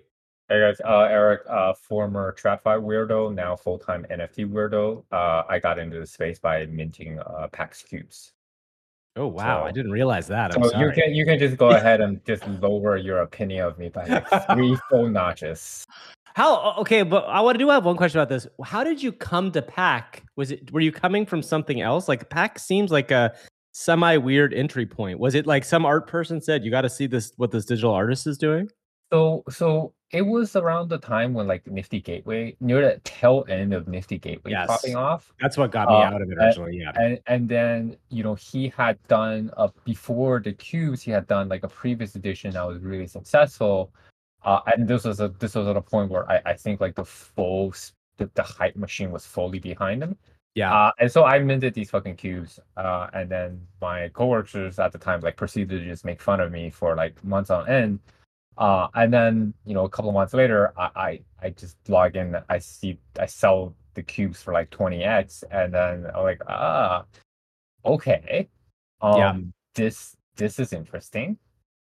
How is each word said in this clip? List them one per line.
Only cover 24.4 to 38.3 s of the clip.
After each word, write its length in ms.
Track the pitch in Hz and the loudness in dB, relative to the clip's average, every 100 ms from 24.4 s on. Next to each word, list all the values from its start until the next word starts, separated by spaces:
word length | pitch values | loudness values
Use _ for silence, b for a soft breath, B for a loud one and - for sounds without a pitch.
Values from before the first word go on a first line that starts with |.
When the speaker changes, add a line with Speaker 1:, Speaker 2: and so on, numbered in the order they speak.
| 143 | 2
Speaker 2:
entry 320 | - 143 131 107 | 0 -4 -2 -6
point. 320 | - 95 90 | -4 -6 -2
Was 140 | 127 | 0
it, 140 | 143 151 | 0 2
like, 160 | 139 | 0
some 220 | - 165 151 | 2 2 4
art 220 | 156 - | 2 0
person 340 | 170 160 165 | -6 -4 -6
said, 240 | - 151 110 | -2 -2 0
"You 60 | |
gotta 180 | 127 127 | 0 0
see 180 | - 139 | -2 -2
this, 240 | 123 104 - | -2 -4 -4
what 140 | 120 | -2
this 120 | 113 | -2
digital 300 | 101 117 117 | -2 0 2
artist 340 | 95 113 131 156 | 2 2 -2 -4
is 100 | 143 | -2
doing"? 320 | 156 160 208 _ _ _ - | 0 0 -2 _ _ _ 0
Speaker 1:
So, 300 | 160 160 160 - | 2 2 0 -8
so 440 | 127 165 156 156 _ - | -2 0 0 -2 _ -6
it 100 | 170 | -2
was 340 | 202 226 220 196 | 0 0 0 0
around 320 | 170 170 175 | 0 -2 -2
the 100 | 156 | -6
time 360 | - 110 123 | -2 -2 0
when, 120 | 117 98 | -2 -2
like, 220 | 92 - | -4 -4
Nifty 320 | 95 95 104 | -10 -6 -8
Gateway, 560 | 90 87 - 113 117 - | -6 -10 -6 -6 -6 -4
near 200 | 123 131 | 2 4
the 180 | 135 104 | 4 0
tail 400 | - - 123 135 - | -6 2 4 4 2
end 240 | 95 101 | -4 -2
of 160 | 95 82 | -4 -4
Nifty 280 | 90 - 90 | -8 -8 -10
Gateway 340 | - 82 98 | -8 -12 -6
Speaker 2:
Yes. 160 | 101 90 | -4 -2
Speaker 1:
popping 280 | 117 131 123 | -2 -2 -4
off. 380 | 135 165 _ - | -2 -4 _ -4
Speaker 2:
That's 180 | 135 - | -2 0
what 140 | 127 | 0
got 180 | 113 104 | 2 6
me 60 | 107 | 6
Speaker 1:
Uh, 80 | |
Speaker 2:
out 180 | 98 101 | 6 2
of 80 | 92 | -4
it 80 | 87 | 4
Speaker 1:
and, 40 | |
Speaker 2:
originally, 360 | 113 110 85 87 | 4 4 -2 -8
yeah. 120 | 78 113 | -6 0
Speaker 1:
and, 240 | 117 120 120 | 0 0 -2
and 220 | 123 117 | -2 0
then, 480 | 120 117 117 113 - - | 0 0 -2 -6 -10 -10
you 140 | 117 | -6
know, 120 | 107 | -4